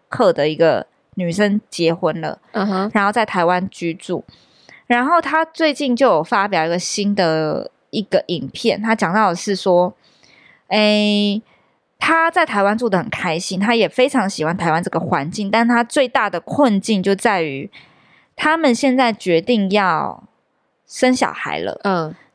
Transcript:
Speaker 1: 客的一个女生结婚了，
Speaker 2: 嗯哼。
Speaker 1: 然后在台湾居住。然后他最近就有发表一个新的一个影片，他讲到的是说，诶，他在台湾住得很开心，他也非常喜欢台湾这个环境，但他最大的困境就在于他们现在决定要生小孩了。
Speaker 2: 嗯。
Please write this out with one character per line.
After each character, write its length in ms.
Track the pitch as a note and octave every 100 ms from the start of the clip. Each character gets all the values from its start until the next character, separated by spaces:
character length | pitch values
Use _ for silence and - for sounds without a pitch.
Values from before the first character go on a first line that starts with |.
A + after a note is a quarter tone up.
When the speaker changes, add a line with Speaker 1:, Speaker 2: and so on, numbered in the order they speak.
| _
Speaker 1:
客 220 | - G#3
的 160 | D#3+ D3
一 80 | D3+
个 300 | D#3+ A2+ - _ _ -
女 160 | F3
生 280 | F3 G#3 G3+ -
结 200 | - E3
婚 300 | E3 E3 D#3+
了， 160 | D#3 - _
Speaker 2:
嗯 160 | G#3+ G3+
哼。 240 | F#3+ G3+
Speaker 1:
然 100 | A3
后 80 | G3+
在 140 | A3 G#3+
台 180 | F#3+
湾 240 | E3+ F3+ F#3
居 260 | - E3+ E3
住。 280 | - E3+ - - _ _ _ - -
然 180 | A#3+
后 160 | C4 E4+
他 240 | E4 D#4+
最 300 | D#4+ - D#4+
近 220 | C#4+ C#4+ A#3+
就 100 | C4
有 180 | E3
发 240 | E3 G#3+ G3+
表 200 | F3+ D#3+
一 20 |
个 80 | E3+
新 380 | - - G3+ G3+
的 560 | E3+ D#3+ D#3 D3+ - _ _
一 140 | -
个 200 | G#3 - -
影 200 | F3 -
片， 300 | - A#3 -
他 140 | A3
讲 180 | A3 F3
到 180 | G3+ G#3
的 60 | F3
是 200 | - G3
说， 380 | G3 F3 F3+ - _ _ _ _ _ _ -
诶， 760 | G#3 G#3+ G#3 G#3 G#3 G#3 G#3 - _ _ _ _ -
他 320 | - E4 E4
在 140 | F4+ D#4+
台 180 | G#3+
湾 140 | G3 A3
住 120 | A#3+
得 80 | F#3
很 120 | -
开 280 | - F3+ D#3+
心， 220 | - F#3
他 160 | G#3 A#3
也 140 | F#3
非 180 | - C4
常 220 | C4+ G3
喜 160 | - D#3
欢 100 | F#3
台 160 | E3+
湾 100 | D#3+
这 80 | -
个 100 | E3
环 300 | F3 D#3+ D3
境， 220 | F#3 G3
但 160 | A3 A#3
他 160 | A#3+
最 240 | A#3 D4+ B3+
大 220 | C4 G#3
的 100 | C4
困 400 | - - C4+ G3
境 240 | G3+ G#3
就 100 | F#3
在 280 | F#3+ A#3 G3
于 280 | D#3+ C3+ F3+ - - _ _ _ _ -
他 180 | D#4 E4
们 180 | D4+
现 220 | A#3 C#4 B3+
在 160 | B3
决 300 | G#3 F#3 E3
定 280 | - A#3 F#3+
要 520 | G#3 F#3+ D#3 C#3+ - - _ _ _ _ _ _
生 260 | - B3+
小 180 | B3+ -
孩 280 | - - D2+
了。 200 | F2+ -
Speaker 2:
嗯。 320 | G3+ F3+ D#3 F3 _